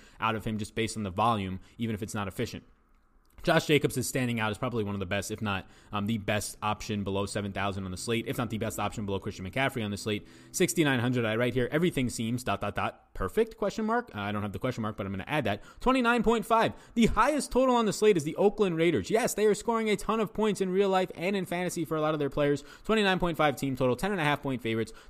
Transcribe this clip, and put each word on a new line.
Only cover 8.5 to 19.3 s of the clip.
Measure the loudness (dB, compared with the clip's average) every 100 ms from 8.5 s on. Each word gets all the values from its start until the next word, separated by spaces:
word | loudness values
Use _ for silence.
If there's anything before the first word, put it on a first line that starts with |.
the | -4
best | -4 -4
option | -4 -4 -4
below | -4
Christian | -4 -8 -8
McCaffrey | -2 -2 -2
on | -4
the | -4
slate. | -4 -4 -6 -20 -12
Sixty-nine | -2 0 4 2 4
hundred | 2 2
I | 2 2
write | 0
here. | 0 0
Everything | 2 2 2 -2
seems | -2 -2 -2
dot, | -2 -2
dot, | -2
dot, | -2 -4 -6 _
perfect, | -6 -2 0 0 0
question | -4 -2 0
mark. | -2 -2
Uh, | -6
I | -4
don't | -2
have | -4
the | -4
question | -4 -2
mark, | -4 -4
but | -6
I'm |
gonna | -6 -4
add | -2
that. | 0 -4 -6 -4
Twenty-nine | 2 2 4 4
point | 2 2
five. | 2 4 4 0 -6
The | 2 4
highest | 6 4 2 0
total | 2 4 4
on | 2
the |
slate | 4 4 4
is |
the | 2 2
Oakland | 2 4 2 4
Raiders. | 4 2 2
Yes, | 2 2